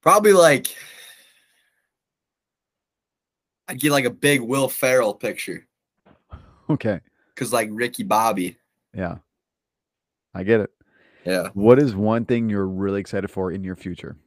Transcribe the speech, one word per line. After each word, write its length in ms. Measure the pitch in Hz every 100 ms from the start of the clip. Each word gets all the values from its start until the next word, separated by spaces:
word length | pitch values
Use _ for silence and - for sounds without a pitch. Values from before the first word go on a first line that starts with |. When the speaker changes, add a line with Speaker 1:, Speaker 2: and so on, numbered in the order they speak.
Speaker 1:
Probably, 320 | - 202 208
like, 340 | 190 165 135 - - - - - - _ _ _ _ _ _ _ _ _ _ _ _ _ _ _ _ _ _ _ _ _ _ _ _ -
I'd 120 | 127
get, 120 | 147
like, 140 | 143 123
a 60 |
big 300 | 98 147 143
Will 280 | 117 139 135
Ferrell 440 | - 131 127 113 101
picture. 500 | 113 95 - 85 _ _ _ _ _ _ _ - - _ -
Speaker 2:
Okay. 320 | 147 117 92 _ _ _ -
Speaker 1:
'Cause, 160 | 120
like, 180 | 117 110
Ricky 320 | 107 120 -
Bobby. 540 | 104 107 113 98 90 - _ _ _
Speaker 2:
Yeah. 240 | - 90 87 _ _ _ _ _ _ _ _ _ _ _
I 100 | 90
get 160 | 95 113
it. 100 | 101 _ _ _ _ _ 85
Speaker 1:
Yeah. 240 | 92 85
Speaker 2:
What 260 | 98 107 127
is 160 | 143 98
one 300 | 104 113 113
thing 240 | 120 113
you're 180 | 101 95
really 320 | 95 98 101
excited 300 | 95 101 95
for 200 | - 92
in 120 | 90
your 120 | 92 90
future? 400 | 95 87 76 -